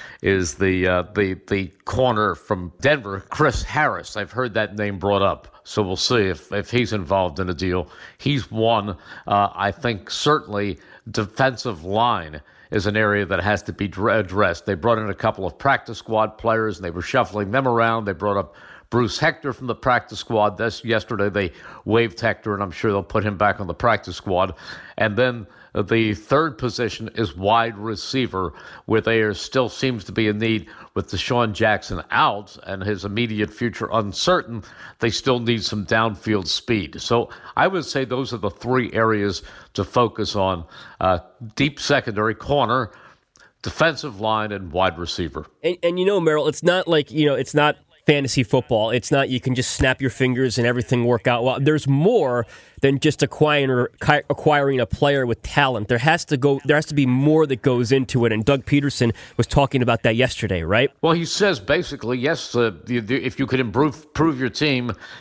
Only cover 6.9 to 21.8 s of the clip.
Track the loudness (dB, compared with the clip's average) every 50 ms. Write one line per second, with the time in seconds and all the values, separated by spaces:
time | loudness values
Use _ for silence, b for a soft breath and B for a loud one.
6.9 | -2 -4 -2 0 2 2 2 0 -2 -4 -4 -4 -4 -2 -2 -2 -2 -2 -4 -6
7.9 | B B B B B B -2 -2 -2 -2 -4 -4 -2 0 2 2 2 2 0 -4
8.9 | -8 -10 B B B B B B 2 2 2 2 0 -2 -2 -2 -2 -2 -4 -4
9.9 | -4 -4 -8 -10 -6 -2 0 2 0 0 -2 -4 -6 -4 -4 -4 -6 -8 B B
10.9 | B B B -8 -4 -4 -4 -2 0 0 0 0 0 -2 -6 -8 -8 -8 -6 -2
11.9 | 0 2 2 2 0 -2 -4 -10 -14 -16 -18 b b b b b b -2 0 0
12.9 | 0 2 2 2 2 0 0 0 -2 0 0 0 0 -2 -2 -6 -6 -6 -6 -6
13.9 | -4 -2 0 2 2 2 0 0 0 0 2 0 0 -2 -4 -4 -4 -2 0 0
14.9 | 0 0 -2 -4 -4 -2 -2 -2 -2 -2 -4 -8 -6 -2 0 0 0 0 -2 -8
15.9 | -14 -12 -6 -2 0 0 0 0 -2 -4 -2 0 0 0 0 -2 -4 -6 -8 -8
16.9 | -6 -8 -4 0 2 0 0 0 -2 -4 -4 -2 0 0 0 2 2 2 2 2
17.9 | 2 0 -2 -4 -4 -2 -2 -2 0 0 -2 -4 B B B B B B B B
18.9 | 0 0 0 0 0 0 -2 -2 -2 -2 -6 -8 -8 -6 -6 -8 -6 -2 0 2
19.9 | 2 2 0 -4 -10 -12 -6 -2 2 2 2 2 0 -2 -4 -4 -4 -4 -2 0
20.9 | 0 0 0 -2 -2 0 0 0 0 0 -2 -2 -4 B B B B B